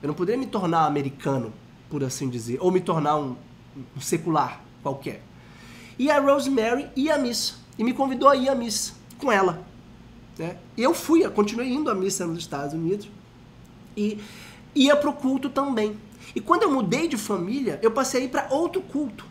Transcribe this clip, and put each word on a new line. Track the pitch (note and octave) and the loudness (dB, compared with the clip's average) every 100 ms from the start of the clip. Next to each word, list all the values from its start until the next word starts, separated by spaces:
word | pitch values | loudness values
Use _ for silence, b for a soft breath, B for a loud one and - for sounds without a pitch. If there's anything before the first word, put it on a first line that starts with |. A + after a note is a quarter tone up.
Eu | C#3+ | -6
não | |
poderia | D#3 F3+ B3 | -4 -2 -2
me | C4 | -2
tornar | G#3+ F3+ E3 D#3 | -2 0 2 2
americano, | D3 C3+ - C#3 C3+ A2+ A2 - - - | 2 -4 -4 -2 -2 -4 -10 -20 -20 -8
por | D3 | -4
assim | C3+ - C3+ | -4 -4 -6
dizer, | B2 A2+ B2 | -6 -6 -2
ou | F3+ | 2
me | F3+ | 2
tornar | F3+ E3 D3 D3+ | 2 0 2 2
um, | C#3+ B2 - - - - B2+ | 0 -8 -14 -20 -20 -18 -14
um | - | -12
secular | - E3+ E3+ D#3 B2+ - - - | -4 -2 0 0 0 -4 -18 -10
qualquer. | - C3+ - - - - B B B B B B | -8 -6 -8 -12 -16 -20 B B B B B B
E | C4 | 4
a | C#4+ | 4
Rosemary | C#4 C#4+ B3+ C4+ A3 B3 C#4+ - | 6 4 4 2 2 0 -2 -2
ia | C#4+ D4 | 0 2
à | |
missa, | B3+ A#3 - - - - | 0 -2 -4 -8 -20 -2
e | |
me | A#3 | -2
convidou | - C4+ B3+ C4+ | 0 0 4 6
a | C#4 | 6
ir | C4 | 2
à | |
missa | C#4 A#3 G#3 - - - - | 0 -2 -4 -6 -10 -20 -6
com | C#4 | 2
ela, | G#3 F#3+ D#3+ - - - - - - - - | 4 4 0 -10 -20 -20 -20 -20 -20 -20 -10
né? | D#3+ - - - | -10 -10 -14 -2
E | |
eu | B3 | 0
fui, | E4+ - E4 | 0 4 4
eu | C#4+ | 4
continuei | - G#3 A3+ B3+ | 2 0 0 -2
indo | B3+ D4 | -2 0
à | |
missa | G3+ F#3+ F#3 F3 | 0 0 -2 -4
nos | E3 | -4
Estados | D#3+ C#3+ C#3+ | -6 -6 -6
Unidos, | D#3 E3 G3+ - - - - - - - - - | -4 -2 -2 -6 -18 -20 -20 -20 -20 -20 -20 -16
e | - G#3 G#3 B B B B - | -4 -4 -4 B B B B -6
ia | - C4+ D4 | 4 6 6
pro | D4 | 2
culto | C#4+ C4 C4+ C4+ | -2 -2 -2 -2
também. | - C#4+ A#3+ G#3+ G#3 - B B | -2 -2 0 -2 -4 -16 B B
E | - | -10
quando | - F4 | 2 4
eu | G4+ | 4
mudei | C4+ G3+ B3 E4 | 2 2 0 0
de | A#3 | -2
família, | - G3+ F3 C4 A#3+ C#3+ | -4 -4 -2 -2 -4 0
eu | A3 | 0
passei | A3+ B3+ C4 | 2 0 0
a | |
ir | C4 | -2
pra | C#4+ C#4 | -4 -2
outro | C4+ E4+ F#4+ | -2 0 -4
culto. | F#4 C#4 C#4+ - - | -4 -4 -6 -8 -18